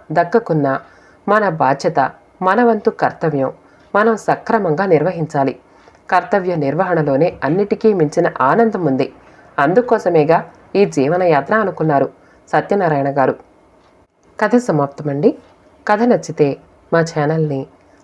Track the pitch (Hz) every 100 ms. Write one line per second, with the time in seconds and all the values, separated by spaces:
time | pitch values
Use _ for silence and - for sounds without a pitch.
0 | - 160 175 233 - 160 139 135 - -
1 | - _ - 214 196 - 131 139 170 156
2 | 131 - _ _ 185 208 240 214 220 -
3 | 131 - 165 143 131 - _ _ _ 202
4 | 220 208 - 143 - 226 185 151 196 151
5 | 165 170 151 143 135 - _ _ - _
6 | - 185 175 202 180 165 139 151 180 170
7 | 147 135 170 - 135 180 202 - 220 190
8 | 147 175 170 - 131 185 226 202 151 131
9 | 135 - - - - - 143 185 240 220
10 | 185 170 151 175 - - - 190 190 156
11 | 135 180 180 147 135 214 196 165 160 139
12 | - - _ _ _ 156 151 202 170 143
13 | 139 139 131 113 - _ _ _ _ _
14 | _ _ _ - 214 247 240 151 139 -
15 | 147 139 208 - - _ _ _ - 208
16 | 240 262 262 160 143 - - _ _ 165
17 | 160 156 147 160 151 135 - _ _ _